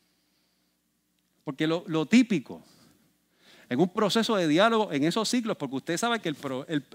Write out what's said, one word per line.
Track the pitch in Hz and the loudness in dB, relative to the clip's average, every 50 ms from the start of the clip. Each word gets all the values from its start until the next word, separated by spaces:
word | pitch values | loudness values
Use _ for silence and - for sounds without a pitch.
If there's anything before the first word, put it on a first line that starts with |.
| _ _ _ _ _ _ _ _ _ _ _ _ _ _ _ _ _ _ _ _ _ _ _ _ _ _ _ _ _ | _ _ _ _ _ _ _ _ _ _ _ _ _ _ _ _ _ _ _ _ _ _ _ _ _ _ _ _ _
Porque | - 135 - 156 156 | -10 -6 -2 -2 -2
lo, | 160 170 - - | 0 -2 -4 -2
lo | 160 160 156 | -2 -2 0
típico | 147 - 240 262 - 202 156 - - 92 80 - - - _ - _ _ _ _ _ _ _ _ _ _ _ _ - - - - _ | 4 4 4 6 4 2 -2 -2 -6 -14 -16 -18 -20 -20 _ -20 _ _ _ _ _ _ _ _ _ _ _ _ -20 -20 -20 -10 _
en | 123 123 | 0 0
un | 175 185 | 0 0
proceso | - 220 220 190 - 226 220 - 226 | 2 0 0 2 2 0 0 0 0
de | 196 175 156 | 0 2 2
diálogo | 147 165 202 226 226 226 214 175 | 4 4 4 4 4 2 0 0
en | 170 139 139 | 0 0 0
esos | 165 180 226 214 - | 0 0 0 -2 0
ciclos, | - 254 226 220 180 - | -2 -2 -2 -2 -6 -6
porque | 147 127 135 | -6 -6 -6
usted | 131 - - 170 170 | -6 -6 -4 -4 -2
sabe | - 240 233 226 | -2 -2 -2 -2
que | 180 175 | -4 -6
el | 151 | -6
pro-, | - - 139 131 127 143 - | -6 -6 -6 -6 -6 -6 -4
el, | 160 147 135 - - | -4 -4 -4 -6 -8